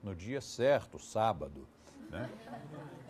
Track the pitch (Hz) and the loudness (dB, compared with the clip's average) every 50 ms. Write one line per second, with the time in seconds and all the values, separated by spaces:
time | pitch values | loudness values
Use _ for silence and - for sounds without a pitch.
0 | - 98 92 82 90 110 135 139 - - - - 117 135 143 120 - - - 73 | -6 -6 -6 -6 -4 -4 -4 -4 -4 -4 0 4 8 8 8 8 6 0 -8 -12
1 | - - - 110 110 113 101 80 73 69 71 69 - - - - - - - - | -12 -2 2 4 4 6 4 2 -2 -6 -8 -10 -14 -16 -18 -20 -20 -20 -18 -16
2 | - - 76 - 123 - - - - - - - - 147 151 147 143 - - - | -14 -8 -6 -6 -6 -6 -8 -10 -12 -12 -12 -10 -10 -12 -12 -12 -12 -12 -14 -14
3 | - | -16